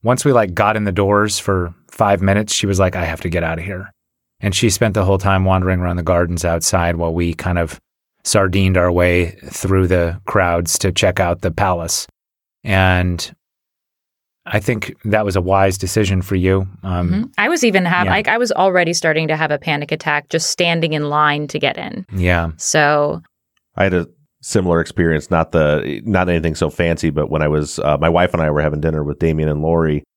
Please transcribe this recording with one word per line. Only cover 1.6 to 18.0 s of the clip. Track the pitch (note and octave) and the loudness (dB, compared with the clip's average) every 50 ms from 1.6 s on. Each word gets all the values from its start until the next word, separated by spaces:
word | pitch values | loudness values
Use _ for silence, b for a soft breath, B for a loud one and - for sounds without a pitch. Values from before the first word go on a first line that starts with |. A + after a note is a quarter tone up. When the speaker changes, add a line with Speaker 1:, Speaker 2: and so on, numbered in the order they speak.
| F2+ E2+ E2+ _ _ _ | -2 -4 -8 _ _ _
Speaker 1:
five | - - A2 G2+ G2+ F#2 | -2 0 2 2 2 2
minutes, | F#2+ G2 G2 G2+ G#2+ G#2 | 2 2 2 2 0 -2
she | - - - | -4 -2 -2
was | G2 G2 F#2 | 0 2 2
like, | F#2+ F2+ E2+ | 2 2 0
"I | F2+ F2 | -2 -4
have | D#2+ E2 D#2 | -4 -6 -6
to | - F2+ | -6 -4
get | E2 F2 E2+ | -2 -2 -2
out | D#2+ E2 E2 | -2 -4 -6
of | E2 | -8
here." | G2+ G2 F2+ F#2+ - _ _ _ _ _ _ _ _ _ _ | -8 -10 -10 -12 -14 _ _ _ _ _ _ _ _ _ _
And | - G#2 F#2 | -4 -2 -2
she | - - A2 | 2 0 0
spent | - - A#2+ A2 F#2+ | 2 2 0 0 2
the | G#2+ F#2+ | 2 2
whole | F#2+ G2 F#2 | 2 2 2
time | F#2+ G2+ G2 F#2 F#2+ | 2 2 2 2 2
wandering | F#2+ F#2+ F#2 F#2 F#2 F#2 F2+ | 2 2 2 2 0 0 0
around | F2+ F2 F2 | -2 -2 -4
the | F2+ | -4
gardens | E2 E2+ F2+ F2 F2 E2+ F2+ E2 - | 0 0 2 2 2 0 -2 -2 -2
outside | E2+ E2+ E2+ - - - F2+ E2+ E2+ E2+ | -2 -2 0 -2 0 0 0 0 0 0
while | E2 E2+ E2 E2 | 0 -2 -2 0
we | E2+ F2 E2+ E2 | 0 -2 -2 -2
kind | - - F2+ F2 F2 | -4 -4 -2 0 0
of | E2+ D#2 - - _ _ _ _ _ _ _ _ _ | -2 -4 -6 -14 _ _ _ _ _ _ _ _ _
sardined | - - G#2+ G2 F#2+ F2+ G2 F#2+ F#2 F#2 | -4 0 0 0 0 2 2 2 2 2
our | F2 F2 F2+ | 2 2 2
way | F2 F2 F2 F2+ F2 F2 F2 E2+ - - - | 2 2 2 2 2 2 0 -2 -6 -14 -18
through | - - - - F#2+ F#2+ F#2+ F#2 | -16 -12 -8 -4 0 2 2 2
the | F2 F#2 F2 E2+ E2+ F#2 F#2+ - | 2 2 0 0 -2 -4 -8 -10
crowds | - - G#2 F#2 F2 E2+ E2+ E2+ E2 - - | -2 0 0 2 2 0 -2 -2 -2 -4 -2
to | - F#2+ | -2 -2
check | F#2 - - A2 F#2+ - | 0 2 0 0 2 0
out | F#2 F2 F2 - | 0 0 -2 -2
the | - F#2 | -4 -6
palace. | D#2+ - G#2 F#2+ F2+ F2 E2 E2 - - - _ _ _ _ _ _ _ _ _ _ _ _ | -2 -2 -2 -2 -2 -2 -4 -6 -6 -6 -8 _ _ _ _ _ _ _ _ _ _ _ _
And | G#2+ G2 F#2+ F#2+ F#2 F#2 F2+ F2+ F2+ F2 E2+ - - - _ _ _ _ _ _ _ _ _ _ _ _ _ _ _ _ _ _ _ _ _ _ | -2 2 2 4 4 2 2 0 0 -2 -4 -8 -12 -14 _ _ _ _ _ _ _ _ _ _ _ _ _ _ _ _ _ _ _ _ _ _
I | - - G#2+ | -4 -4 -2
think | G2+ - B2 G#2+ - - - _ - | 0 0 -2 -2 -4 -10 -12 _ -4
that | G#2+ G2+ G#2+ G#2+ | 0 0 2 2
was | G2+ F2+ | 2 0
a | F#2+ | 0
wise | F2 F2+ F#2+ G2 G2 G2 F#2+ - | 2 2 4 4 4 2 2 -2
decision | - F#2 - A2+ G#2+ F#2+ F#2+ F#2 | -6 -2 0 0 2 2 0 -2
for | F#2 - G2 | 0 0 0
you. | F#2 F2+ F#2 F#2+ G2 F#2+ F#2+ - - | 0 2 2 2 2 0 -4 -8 -12
Um, | - F#2+ F2+ F2 F2 F2 | -8 -4 -2 -2 0 0
Speaker 2:
Mm-hmm. | F3+ G3+ A3+ - _ - | 0 -2 -2 -4 _ -2
I | G3+ B3+ | 0 0
was | F4 D#4+ | 0 2
even | B3+ A#3 F#3 F#3+ F3+ | 2 2 2 2 0
have, | F3 F3+ F3+ | 2 0 0